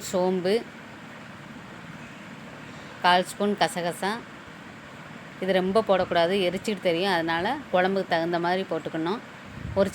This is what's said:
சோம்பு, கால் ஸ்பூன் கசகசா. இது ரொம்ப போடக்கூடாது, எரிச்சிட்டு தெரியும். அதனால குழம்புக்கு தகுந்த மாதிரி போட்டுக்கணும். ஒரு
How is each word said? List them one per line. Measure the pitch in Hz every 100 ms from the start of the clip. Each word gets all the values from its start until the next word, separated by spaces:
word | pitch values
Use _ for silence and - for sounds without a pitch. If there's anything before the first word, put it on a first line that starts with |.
| 196
சோம்பு, | 190 185 185 175 220 - - - - - - - - - - - - - - - - - - - - - - - -
கால் | 180 180 180
ஸ்பூன் | - 202 196
கசகசா. | 165 - 175 165 190 226 - - - - - - - - - - - -
இது | 185 185
ரொம்ப | 185 196 214
போடக்கூடாது, | 190 180 175 170 202 180
எரிச்சிட்டு | 185 - 202 185
தெரியும். | 165 196 175
அதனால | 165 165 190 294 262
குழம்புக்கு | 185 185 196 185
தகுந்த | 170 165 175 170
மாதிரி | 185 185
போட்டுக்கணும். | 160 147 160 165 226 - - - - - -
ஒரு | 202